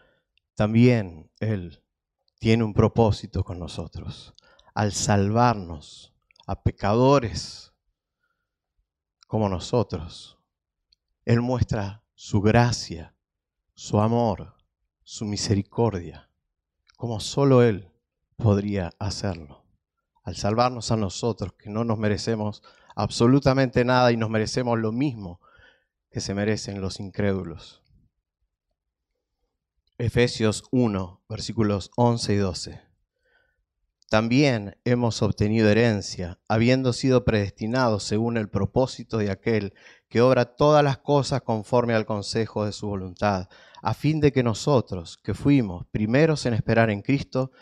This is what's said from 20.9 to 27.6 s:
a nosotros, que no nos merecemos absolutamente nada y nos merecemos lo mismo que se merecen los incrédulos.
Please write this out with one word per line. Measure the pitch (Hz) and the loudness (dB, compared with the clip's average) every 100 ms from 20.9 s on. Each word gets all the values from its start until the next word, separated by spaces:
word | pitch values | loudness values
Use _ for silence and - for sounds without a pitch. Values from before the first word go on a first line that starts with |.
a | 113 | -2
nosotros, | 98 - 120 104 95 | -2 -4 -4 -4 -8
que | - 110 | -12 -8
no | 104 | -4
nos | 117 110 | -2 -2
merecemos | 107 98 - 110 107 104 _ _ _ | 0 -2 -2 -4 -4 -8 _ _ _
absolutamente | - 107 - 120 139 135 131 131 127 | -6 -4 2 4 4 4 2 2 2
nada | 123 127 123 | 2 4 4
y | 117 | 2
nos | 110 | 0
merecemos | 110 107 - 123 117 | -2 -2 -2 -2 -2
lo | 110 | -2
mismo | 113 147 117 95 87 _ _ - _ _ _ _ | -2 -4 -4 -12 -14 _ _ -20 _ _ _ _
que | - | -10
se | - | -6
merecen | 98 104 104 - 101 | -2 -2 -2 -4 -8
los | 95 - | -8 -8
incrédulos. | 101 - 101 95 90 82 | -10 -4 -2 -2 -6 -12